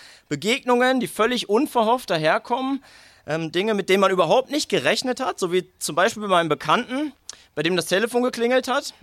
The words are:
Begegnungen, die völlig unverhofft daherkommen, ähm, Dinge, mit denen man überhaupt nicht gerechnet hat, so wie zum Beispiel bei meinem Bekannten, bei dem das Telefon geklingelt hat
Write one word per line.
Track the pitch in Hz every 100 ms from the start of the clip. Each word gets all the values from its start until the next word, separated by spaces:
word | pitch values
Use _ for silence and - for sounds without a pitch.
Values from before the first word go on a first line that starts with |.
| - - _
Begegnungen, | 147 190 254 247 247 254 262
die | 190
völlig | - 226 247 180
unverhofft | 214 302 247 220 247 -
daherkommen, | 170 156 208 - 247 262 269 - - - _ -
ähm, | 160 160
Dinge, | 170 214
mit | 208 175
denen | 190
man | 190
überhaupt | 185 160 226 254
nicht | 285 -
gerechnet | 180 131 220 254 247
hat, | 262 381
so | 180
wie | 185 - _
zum | - 160
Beispiel | 180 220
bei | 208
meinem | 180 165
Bekannten, | 147 151 180 240 254 302 - - - _ -
bei |
dem | 160 180
das | 160
Telefon | 185 226 240
geklingelt | 247 233 233 254 254
hat | 269 294 -